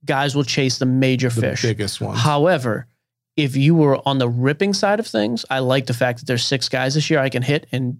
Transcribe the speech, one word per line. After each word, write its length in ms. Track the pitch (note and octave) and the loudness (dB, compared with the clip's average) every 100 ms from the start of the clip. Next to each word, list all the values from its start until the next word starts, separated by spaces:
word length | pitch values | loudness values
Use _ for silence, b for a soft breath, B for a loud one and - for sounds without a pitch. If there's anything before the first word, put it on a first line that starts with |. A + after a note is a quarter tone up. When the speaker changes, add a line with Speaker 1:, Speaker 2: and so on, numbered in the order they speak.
| - | -2
Speaker 1:
guys 280 | C#3+ C#3+ C3+ | 0 0 0
will 80 | |
chase 340 | C#3 - C3+ B2 | -2 0 0 0
the 80 | C3 | 0
major 440 | B2+ C3 B2+ B2+ | 2 2 2 0
Speaker 2:
The 120 | A#2 | 0
Speaker 1:
fish. 200 | - - | -2 -2
Speaker 2:
biggest 380 | A#2+ G#2+ G2+ - | -2 -2 -4 -4
ones. 180 | G#2+ G#2 | -6 -2
Speaker 1:
However, 680 | B2 D3 D3+ E3+ B2 G#2 B2+ _ _ _ _ - | 0 2 2 2 0 -6 -8 _ _ _ _ -2
if 200 | C#3+ C3+ | -2 2
you 180 | C#3+ | 4
were 260 | E3 D3 C3+ - | 6 4 2 0
on 100 | C3+ | 0
the 100 | B2 | 0
ripping 440 | A#2+ C3 D3+ G3 | 0 0 0 -2
side 260 | G3 G3+ G#3 | 0 0 0
of 80 | A3+ | -2
things, 380 | A3 - A#3 - | -2 -2 -2 -4
I 100 | C3+ | -2
like 260 | B2+ C3 B2 | 0 0 0
the 60 | |
fact 260 | A#2+ B2+ B2 | -2 0 -2
that 60 | - | -4
there's 180 | A#2+ - | -2 0
six 220 | C3+ - | -2 -2
guys 240 | C3 C3 C#3+ | -2 -2 -2
this 140 | C#3+ | 0
year 100 | D#3 | 0
I 100 | C3+ | 0
can 120 | B2 | -2
hit 260 | B2 D3 - | 0 -2 -2
and, 260 | B2+ B2+ - | -4 -4 -6